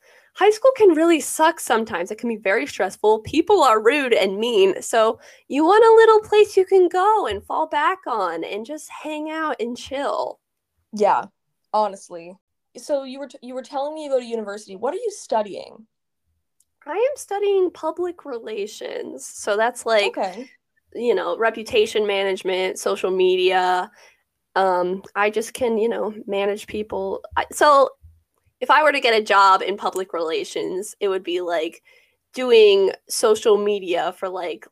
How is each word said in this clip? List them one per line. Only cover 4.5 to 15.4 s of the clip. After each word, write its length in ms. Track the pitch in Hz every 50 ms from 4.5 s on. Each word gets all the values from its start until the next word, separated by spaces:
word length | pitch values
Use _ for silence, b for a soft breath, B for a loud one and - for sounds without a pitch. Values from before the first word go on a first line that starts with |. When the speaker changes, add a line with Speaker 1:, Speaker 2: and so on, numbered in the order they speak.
| 240 202 190 190 170 -
Speaker 1:
So 380 | - - - 233 220 226 233 b b b b b b
you 180 | - 240 277 311
want 200 | 330 403 440 466
a 120 | 453 453
little 320 | 453 453 440 440 427 427 -
place 280 | - 427 415 415 -
you 80 | 392 370
can 240 | - 392 381 359 339
go 400 | 359 370 370 415 440 427 339 233
and 160 | 202 202 -
fall 240 | - 277 - 320 311
back 320 | - 294 294 339 381 370 - 311
on 340 | 247 220 190 175 165 165
and 240 | 165 - - 208 226
just 240 | 247 302 311 - -
hang 400 | - - - 302 311 302 302 311
out 260 | 311 320 320 311 254 -
and 160 | 226 240 247
chill. 640 | 240 - - 262 269 285 - - - 131 - - _ _ _ _ _ _ _ _ _ _ _
Speaker 2:
Yeah, 340 | - 208 208 190 160 123 123 202 _ _ _ _ _ _ _ _ -
honestly. 600 | 214 214 208 190 196 - - 180 170 165 175 190 _ _ _ _ _ _ _ - 240
So 260 | 247 - 302 277 269
you 140 | 262 254 269
were 80 | 285
t-, 120 | 254 - -
you 120 | - 247 254
were 80 | 254
telling 320 | 247 254 277 269 277 294 311
me 100 | 311 302
you 40 | 285
go 80 | 269 254
to 60 | 247
university. 520 | 233 233 226 214 202 202 214 208 196 190
What 180 | 185 233 262 330
are 40 | 480
you 120 | 494 440
studying? 760 | - - - - 254 226